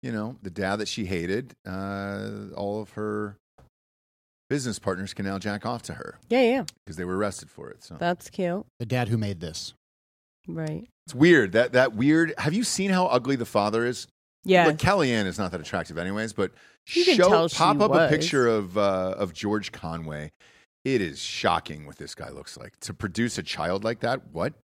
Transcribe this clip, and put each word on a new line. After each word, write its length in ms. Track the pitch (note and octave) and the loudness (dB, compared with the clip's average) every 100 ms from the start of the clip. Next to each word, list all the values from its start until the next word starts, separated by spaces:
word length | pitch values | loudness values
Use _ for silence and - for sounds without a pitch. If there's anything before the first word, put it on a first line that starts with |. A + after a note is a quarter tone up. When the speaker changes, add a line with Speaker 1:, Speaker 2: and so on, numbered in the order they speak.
Speaker 1:
you 80 | C3 | -6
know, 240 | A2+ G#2+ C3 | -6 -6 -10
the 60 | G2+ | -12
dad 260 | E2+ F#2+ G#2 | -4 -2 -2
that 100 | G#2 | -4
she 180 | - F#2 | -4 -4
hated, 480 | F#2 E2+ G#2 C3 - - | -2 -2 -2 -4 -16 -12
uh, 800 | F#2 G2 G2 G2 G2+ G#2 G#2 G#2 - | -8 -6 -6 -6 -8 -8 -10 -12 -8
all 260 | G2+ G#2 | -6 -6
of 100 | G#2 | -8
her 460 | - G#2+ G#2 G#2 G#2 _ _ _ _ _ _ _ _ _ _ _ | -8 -6 -4 -6 -10 _ _ _ _ _ _ _ _ _ _ _
business 280 | C#3+ B2 G#2 | -4 -2 -4
partners 360 | G2+ F#2 G2 | -4 -4 -6
can 120 | - G2 | -6 -6
now 140 | G2 | -4
jack 260 | G#2 G2+ A#2+ | -4 -6 -6
off 160 | A#2+ | -8
to 100 | - | -8
her 240 | - - - _ | -12 -12 -16 _
Speaker 2:
Yeah, 120 | A#3+ | 2
yeah. 240 | A#3+ C4 D#3 _ - | 4 2 -2 _ -16
Speaker 1:
'cause 100 | E2 | -8
they 100 | F2+ | -4
were 100 | F#2 | -2
arrested 320 | G#2 F#2+ D2 | -2 -4 -16
for 200 | - B1 | -18 -18
it. 140 | - | -18
So 120 | - E2 | -18 -4
Speaker 2:
That's 320 | E3+ F3 - | -4 -4 -8
cute. 360 | - F3+ F3+ - _ | -4 -4 -4 -8 _
Speaker 3:
The 60 | A2+ | -4
dad 220 | B2+ A2+ | -2 0
who 100 | A2+ | 0
made 220 | G#2 F2+ | -2 -6
this. 340 | E2 D#2+ - _ _ _ _ _ _ _ - | -8 -10 -12 _ _ _ _ _ _ _ -12
Speaker 2:
Right. 400 | E3 D#3 D#3 A3+ _ - | -8 -6 -8 -12 _ -14
Speaker 1:
it's 80 | |
weird. 380 | B2 D#3+ D#3+ G2+ | 4 8 8 6
That, 220 | A2 B2 | 4 4
that 200 | B2+ C3 | 4 4
weird. 400 | G#2+ C3+ D#3+ E3 - | 4 4 4 2 0
Have 140 | D3 | -2
you 100 | F#3 | 0
seen 260 | A#3 - G3 | -2 -2 0
how 160 | F#3 F3+ | 2 4
ugly 280 | B2 B2 C3+ | 2 2 -2
the 100 | A2+ | 2
father 400 | G#2+ G#2 A2 A#2+ | 2 2 2 0
is? 220 | A#2+ - _ _ _ | -4 -12 _ _ _
Speaker 2:
Yeah. 220 | F#3+ F#3 E3+ | 4 6 6
Speaker 1:
Look, 100 | D#3 | 4
Kellyanne 480 | F3 G3+ C#3 A#2 F#2+ | 2 4 4 2 0
is 120 | F2+ | -2
not 140 | F#2 | -4
that 100 | F2 | -4
attractive 360 | D2+ F#2 D#2+ D#2 | -4 -4 -4 -6
anyways, 360 | F2+ G2+ A2 | -4 -4 -6
but 180 | G2 F#2+ _ - _ - | -2 -4 _ -20 _ -4
Speaker 2:
You 140 | E4+ F4 | 2 4
can 100 | B3+ | 6
Speaker 1:
show, 120 | F3+ | 8
Speaker 2:
tell 180 | E3+ E3 | 6 4
she 100 | - | 2
Speaker 1:
pop 180 | E3+ D3 | 2 4
up 100 | G#3+ | 4
a 20 | |
Speaker 2:
was. 160 | C#3+ D#3 | 6 4
Speaker 1:
picture 380 | D3+ D#3+ C#3+ A#2+ | 4 2 2 4
of, 280 | A2 F#2 G2 | 2 0 2
uh, 360 | G2+ F#2+ F#2 F#2+ | 2 2 -2 -2
of 160 | G2 | -4
George 380 | - G#2 G#2+ G2 | -4 -2 -2 -4
Conway. 600 | - E2+ E2 D#2+ D2+ D2+ _ _ _ _ _ C3+ | -10 -8 -8 -8 -10 -10 _ _ _ _ _ 0
It 160 | C3 | 0
is 180 | F2 C#2 | 0 -4
shocking 680 | - - G#2 E2 - D2+ C#2+ | -10 -2 2 0 -2 -14 -14
what 120 | - | -16
this 180 | C#2+ - | -16 -14
guy 140 | D2 | -14
looks 280 | C#2+ D2 - | -14 -16 -16
like. 220 | - _ | -18 _
To 120 | - E2+ | -14 -6
produce 420 | G#2 F2+ A#2 G2 | -6 -2 -2 -2
a 60 | |
child 400 | E2+ - D#2 F#2+ | -8 -4 -2 -2
like 160 | A2 A#2 | -2 -4
that, 280 | A#2 C3 - | -4 -4 -6
what? 220 | E2 A2+ - | -6 -6 -6